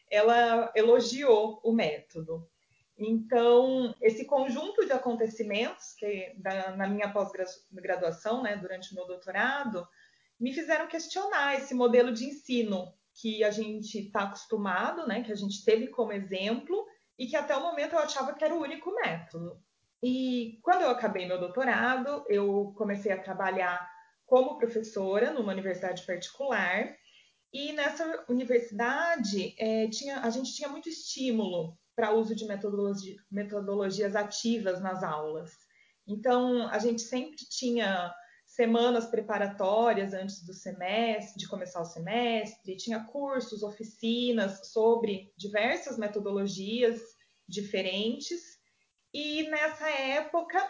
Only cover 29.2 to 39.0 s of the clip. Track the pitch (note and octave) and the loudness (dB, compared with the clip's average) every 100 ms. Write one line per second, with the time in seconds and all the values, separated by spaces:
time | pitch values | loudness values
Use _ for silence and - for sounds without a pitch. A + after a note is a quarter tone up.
29.2 | G3 G3 F3+ - A3 A3 A3 A3 C#4 C#4 | 0 0 -2 -2 0 2 0 -2 -6 -4
30.2 | A#3 A#3+ C4 - C#4+ D#4 D#4+ D#4+ - C4+ | -2 -2 -4 -6 -8 -8 -10 -10 -8 -4
31.2 | C4 A3+ F#3 F3 E3 - _ - G#3+ A3 | 0 0 0 -2 -4 -8 _ -2 2 2
32.2 | A3 G#3+ G#3+ G3 G3+ G3+ G3+ F#3+ F#3+ - | 2 -2 -6 -6 -4 -2 -2 -4 -8 -16
33.2 | - G3+ G#3 G3+ G3 G3+ G3 F#3+ G3+ G#3 | -10 -6 -4 -6 -2 -2 -2 0 0 0
34.2 | G#3 - A#3 A#3 F#3+ F3+ F#3+ F#3 F3+ D3+ | -2 -2 0 0 0 -2 -2 -4 -4 -4
35.2 | D#3 D#3+ E3+ - _ _ _ _ - G#3+ | -4 -6 -10 -18 _ _ _ _ -10 -2
36.2 | B3+ B3 B3+ B3 A3+ G#3+ A#3 A3+ - B3+ | 2 4 4 2 0 0 0 -2 -4 -6
37.2 | C#4+ - - - B3+ A#3+ G3+ F#3+ F3 - | -6 -12 -12 -4 0 0 2 0 -2 -8
38.2 | - _ _ - A#3 A#3 A#3+ A#3+ | -20 _ _ 2 4 6 6 4